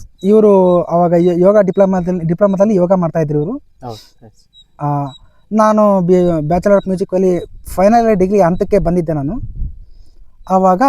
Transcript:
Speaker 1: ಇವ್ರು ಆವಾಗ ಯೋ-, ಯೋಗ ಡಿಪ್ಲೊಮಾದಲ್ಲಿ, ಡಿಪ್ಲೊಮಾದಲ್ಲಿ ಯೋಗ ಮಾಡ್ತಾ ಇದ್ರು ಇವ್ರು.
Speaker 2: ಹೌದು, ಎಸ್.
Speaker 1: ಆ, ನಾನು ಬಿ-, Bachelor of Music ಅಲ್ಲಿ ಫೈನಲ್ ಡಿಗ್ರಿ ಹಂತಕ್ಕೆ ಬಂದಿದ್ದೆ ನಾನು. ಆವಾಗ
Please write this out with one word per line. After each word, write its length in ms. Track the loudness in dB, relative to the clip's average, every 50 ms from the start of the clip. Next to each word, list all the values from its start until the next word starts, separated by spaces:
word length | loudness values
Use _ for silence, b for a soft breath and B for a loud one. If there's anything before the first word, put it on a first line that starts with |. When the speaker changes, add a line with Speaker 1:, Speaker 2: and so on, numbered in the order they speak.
| -20 -20 _ _ -2
Speaker 1:
ಇವ್ರು 600 | 2 2 4 4 4 4 4 4 2 2 0 0
ಆವಾಗ 300 | -2 0 0 0 2 2 2
ಯೋ-, 220 | 2 0 0 2
ಯೋಗ 180 | 2 2 4 4
ಡಿಪ್ಲೊಮಾದಲ್ಲಿ, 640 | 2 2 0 0 0 0 0 -2 -2 -4 -4 -4 -4
ಡಿಪ್ಲೊಮಾದಲ್ಲಿ 500 | -4 -2 0 0 0 2 0 0 2 2
ಯೋಗ 180 | 0 2 2 0
ಮಾಡ್ತಾ 260 | 0 -2 -2 -2 -2
ಇದ್ರು 200 | -4 -2 -2 -4
ಇವ್ರು. 180 | -4 -4 -8 -12
Speaker 2:
ಹೌದು, 680 | -14 _ _ _ -16 -16 -16 -16 -18 _ _ _ -20
ಎಸ್. 560 | -20 -20 _ _ _ _ _ _ _ _ -8
Speaker 1:
ಆ, 240 | -6 -4 -4 -4 -6 -8 -10 -16 -20 -20 _ _ _ _
ನಾನು 500 | -2 0 2 2 2 2 2 2 2 0
ಬಿ-, 380 | 0 0 2 2 2 0 0 -2
Bachelor 420 | -2 -2 -4 -2 0 2 2 2
of 80 | 0 -2 -6
Music 220 | -6 -6 -4 -4
ಅಲ್ಲಿ 240 | -2 0 0 -2 -2 -6 -10 -16 -20 -18 -10 -4
ಫೈನಲ್ 400 | 0 0 2 2 2 2 2 0
ಡಿಗ್ರಿ 260 | 0 0 0 2 2
ಹಂತಕ್ಕೆ 380 | 2 0 0 -2 -2 0 0 0
ಬಂದಿದ್ದೆ 340 | 0 0 -2 -2 -2 -2 -4
ನಾನು. 280 | -4 -4 -6 -6 -8 -10 -10 -10 -8 -8 -10 -10 -14 -18 -20 -20 -20 -20 -20 -20 -20 -20 -20 -20 -20 -6 -2
ಆವಾಗ 320 | 0 2 2 2 2 2 2